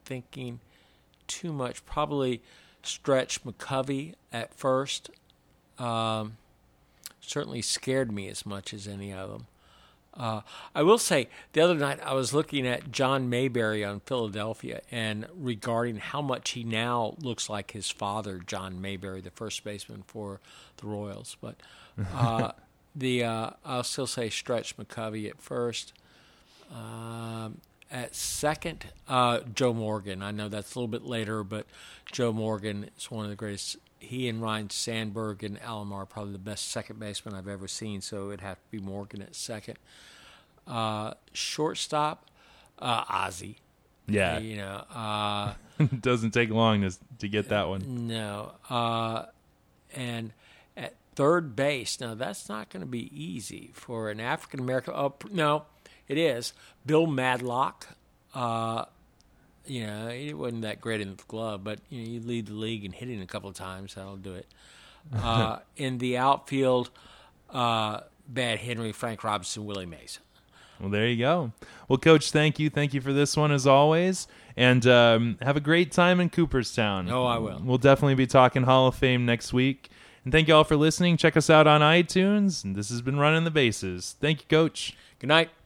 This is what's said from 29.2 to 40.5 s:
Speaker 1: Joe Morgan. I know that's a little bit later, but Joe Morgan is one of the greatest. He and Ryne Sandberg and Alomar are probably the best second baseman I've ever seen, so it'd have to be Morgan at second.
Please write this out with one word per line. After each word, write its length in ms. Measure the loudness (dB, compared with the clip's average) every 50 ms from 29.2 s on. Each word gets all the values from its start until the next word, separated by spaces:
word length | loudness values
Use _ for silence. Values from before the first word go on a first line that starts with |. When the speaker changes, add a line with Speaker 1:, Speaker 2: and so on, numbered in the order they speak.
| 4 4 2 0 -4 -6 -2
Speaker 1:
Joe 200 | 0 2 2 2
Morgan. 500 | 0 -2 -2 -4 -4 -4 -6 -8 -6 -6
I 80 | -8
know 160 | -6 -8 -8 -6
that's 260 | -8 -8 -10 -10 -8
a 40 | -6
little 80 | -6 -6
bit 160 | -6 -8 -8
later, 380 | -6 -6 -4 -4 -4 -4 -4 -4
but 220 | -6 -8 -10 -10 _ -18 -20 -20 -20 -20 -20 _ -14
Joe 200 | -4 -2 0 0
Morgan 580 | 0 -2 -2 -2 -4 -4 -4 -6 -8 -8 -10 -12 _ _
is 140 | -16 -12
one 140 | -10 -10 -8
of 40 | -8
the 60 | -10
greatest. 420 | -10 -8 -8 -8 -8 -8 -10 -10 -12 _ _ _ _
He 280 | -16 -12 -8 -6 -4 -4
and 140 | -4 -4
Ryne 280 | -4 -4 -4 -4 -6 -6
Sandberg 760 | -6 -6 -6 -4 -4 -6 -6 -6 -6 -6 -6 -6 -8 -8 -10
and 160 | -10 -10 -10
Alomar 320 | -12 -12 -10 -10 -10 -10 -10
are 120 | -10 -12
probably 280 | -12 -12 -12 -12 -10 -12
the 40 | -12
best 300 | -12 -12 -10 -10 -8 -8
second 300 | -8 -8 -8 -10 -14 -12
baseman 340 | -12 -10 -10 -10 -10 -10 -12
I've 140 | -12 -10 -10
ever 200 | -10 -10 -10 -12
seen, 340 | -10 -10 -8 -8 -8 -8
so 260 | -10 -10 -10 -8 -8 -10
it'd 140 | -10 -10
have 160 | -12 -12 -14 -14
to 120 | _ _
be 80 | -14 -12
Morgan 420 | -10 -10 -10 -10 -12 -12 -14 -16
at 140 | -16 -14 -12
second. 420 | -12 -10 -10 -10 -12 -12 -14 -16 -16 _ _ -20 -20 -20 -20 -20 -20 -20 -20 -20 -20 _ _